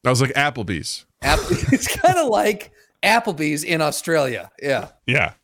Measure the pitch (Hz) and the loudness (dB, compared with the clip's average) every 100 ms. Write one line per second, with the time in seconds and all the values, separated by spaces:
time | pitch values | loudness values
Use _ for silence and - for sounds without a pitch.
0 | 127 123 131 135 147 127 98 85 - - | 2 2 2 2 -2 -2 -6 -6 -6 -12
1 | _ _ 135 156 - 180 - 262 - - | _ _ 0 0 0 -2 0 0 0 0
2 | 359 370 285 214 208 214 - _ _ _ | 2 2 2 2 2 -2 -8 _ _ _
3 | 196 226 226 156 151 147 175 165 151 - | 2 2 2 -4 -2 -2 -2 0 0 -2
4 | - 160 135 110 87 - 143 127 - _ | 0 0 0 -2 -10 -10 -2 -2 -2 _
5 | - 123 85 - | -2 0 0 -6